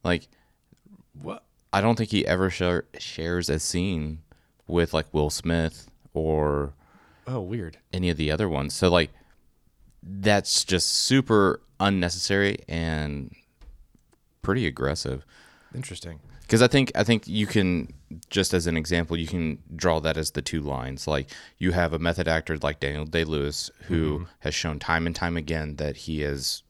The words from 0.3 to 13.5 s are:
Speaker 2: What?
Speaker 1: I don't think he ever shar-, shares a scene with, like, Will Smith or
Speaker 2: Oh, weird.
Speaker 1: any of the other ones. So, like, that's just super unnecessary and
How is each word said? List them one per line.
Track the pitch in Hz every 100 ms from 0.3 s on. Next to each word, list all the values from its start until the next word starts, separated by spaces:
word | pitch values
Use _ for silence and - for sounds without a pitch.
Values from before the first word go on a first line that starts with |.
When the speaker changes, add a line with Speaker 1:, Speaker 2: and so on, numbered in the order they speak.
| _ _ _ _ _ _ 202 _ 71
Speaker 2:
What? | 80 226 _ _ _
Speaker 1:
I | 98
don't | 107 113
think | 110
he | 104 -
ever | 90 95
shar-, | - 90 87 - -
shares | - - 82 87 82
a | 76
scene | - 87 95 85 76 78 - - _ _ -
with, | 85 82
like, | 80 76
Will | 78 76
Smith | - 82 85 80 - - _ -
or | 82 78 78 76 73 71 - _ _ _ _ -
Speaker 2:
Oh, | 123
weird. | 92 117 85 - _
Speaker 1:
any | 92 90
of | 80
the | 76
other | 78 104
ones. | 73 71
So, | - 92
like, | 87 78 - _ _ _ _ _ _ - _
that's | 85 98 101 101 - -
just | - 90 -
super | - - 135 131 107 98 - _ _
unnecessary | 98 98 87 90 - 98 98 - -
and | 82 82 78 73 71 67 - _